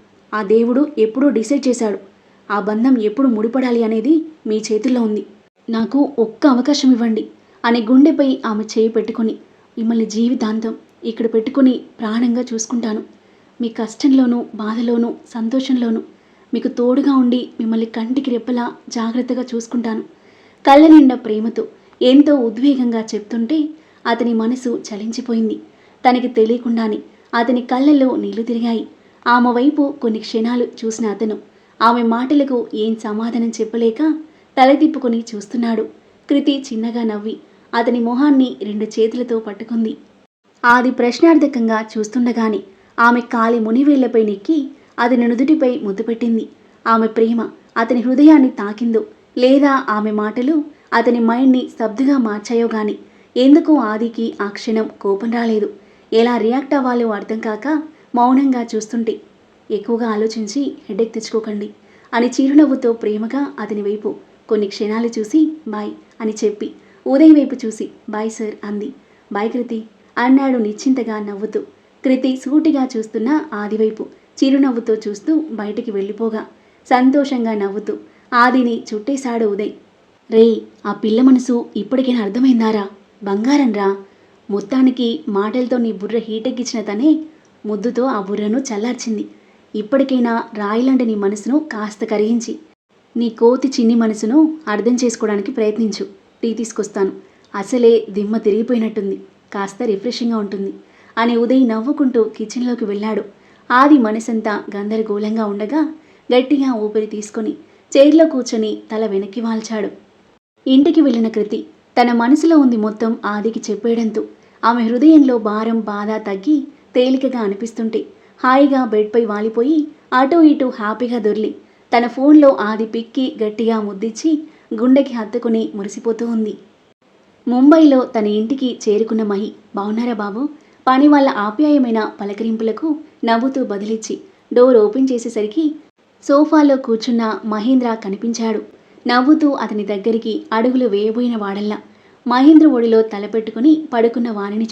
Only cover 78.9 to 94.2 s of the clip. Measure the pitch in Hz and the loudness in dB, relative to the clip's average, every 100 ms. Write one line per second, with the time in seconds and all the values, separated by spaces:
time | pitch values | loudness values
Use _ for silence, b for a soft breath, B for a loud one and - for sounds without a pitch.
78.9 | 214 214 269 247 233 214 202 208 - _ | -8 -4 -6 -4 -2 -2 -2 -6 -10 _
79.9 | _ _ _ - 220 233 220 - - 208 | _ _ _ 0 4 6 4 -4 -12 -10
80.9 | 202 214 220 262 254 - 240 - 220 208 | -4 0 4 6 4 2 -2 -2 -8 -4
81.9 | 262 262 247 202 226 262 233 220 214 196 | -2 0 -2 -2 0 2 4 2 -2 -4
82.9 | - _ - 202 202 240 285 254 202 196 | -12 _ -12 -6 -2 0 2 2 0 -2
83.9 | 196 b b b b - 202 196 262 262 | -2 b b b b -8 -6 -4 0 2
84.9 | 254 233 233 - 196 214 254 247 254 226 | 0 -4 -4 -4 -4 -2 -2 -2 -2 -2
85.9 | 190 202 226 220 220 254 233 226 226 208 | -4 -6 -6 -6 -6 -6 -6 -8 -8 -6
86.9 | 208 302 311 B B B _ 214 208 233 | 0 2 2 B B B _ -8 -4 -4
87.9 | 233 262 220 190 208 208 247 269 208 233 | -2 -2 -4 -6 -4 -2 -2 -4 -6 -6
88.9 | 254 233 208 208 b b b b 214 208 | -6 -6 -6 -8 b b b b -10 -2
89.9 | 277 269 254 233 226 - 214 202 226 262 | 0 0 0 0 -2 -6 -8 -4 0 2
90.9 | 254 233 208 196 208 226 294 311 220 208 | 2 0 -2 -2 -4 -2 -2 -4 -8 -10
91.9 | - 226 208 214 233 - - - _ _ | -8 -4 -2 0 -2 -4 -12 -16 _ _
92.9 | _ _ 226 233 226 233 262 269 262 226 | _ _ -4 -4 2 2 2 -2 0 2
93.9 | 240 220 214 | 2 0 -2